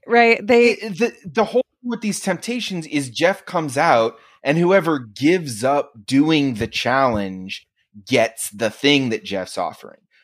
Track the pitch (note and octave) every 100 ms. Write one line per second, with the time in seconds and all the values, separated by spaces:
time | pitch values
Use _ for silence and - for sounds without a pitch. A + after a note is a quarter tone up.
0 | - A#3 A#3 A3+ G#3 A#3+ A#3+ - G#3+ E3+
1 | A#3 - F3+ E3+ G3+ B3 - _ B3 A3+
2 | G#3+ - G3 E3+ - B3 G#3 F3+ D#3 D3
3 | C3 A2+ E3+ G3 - F3 D#3 B2+ E3 B2
4 | A2+ - _ _ C3+ D#3+ F3 G3 E3 D3
5 | A2+ G2+ C#3+ F#3 D3 G#2 C3 C#3+ - A2+
6 | G2 C3+ D3+ D#3 C#3 G#2+ A2+ - A#2+ C3
7 | C3+ G#2+ G2 F#2+ F#2+ - _ _ _ G#2
8 | G2 B2+ A2+ - - G#2 A2+ - C#3+ C#3+
9 | C3 G#2+ F#2+ G2 F2+ - E2+ - - -
10 | _ _